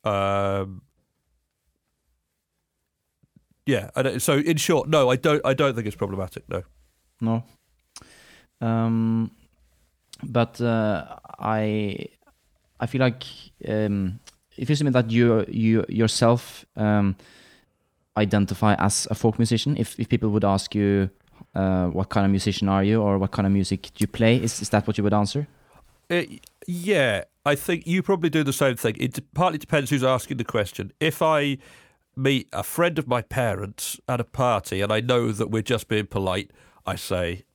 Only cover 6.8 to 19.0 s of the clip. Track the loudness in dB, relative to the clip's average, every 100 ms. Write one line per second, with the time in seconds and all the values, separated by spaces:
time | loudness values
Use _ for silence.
6.8 | _ _ _ _ -2 -2 -4 _ _ _
7.8 | _ -20 -20 -20 -20 -20 _ _ -2 0
8.8 | 0 0 0 0 -2 _ _ _ _ _
9.8 | _ _ _ -16 -2 0 0 -2 -2 0
10.8 | 0 -2 -6 -18 -20 -8 -4 -2 0 -2
11.8 | -4 -6 -12 _ _ _ _ _ _ _
12.8 | -4 0 0 0 -14 -20 -20 _ -4 -2
13.8 | 0 0 -2 -6 -16 _ _ -8 -2 0
14.8 | 2 2 2 4 4 4 0 0 4 2
15.8 | 2 0 0 4 4 4 -2 -20 -18 -2
16.8 | 2 4 2 -2 -10 -20 -20 _ _ _
17.8 | _ _ _ -2 2 2 0 2 2 4
18.8 | 2 0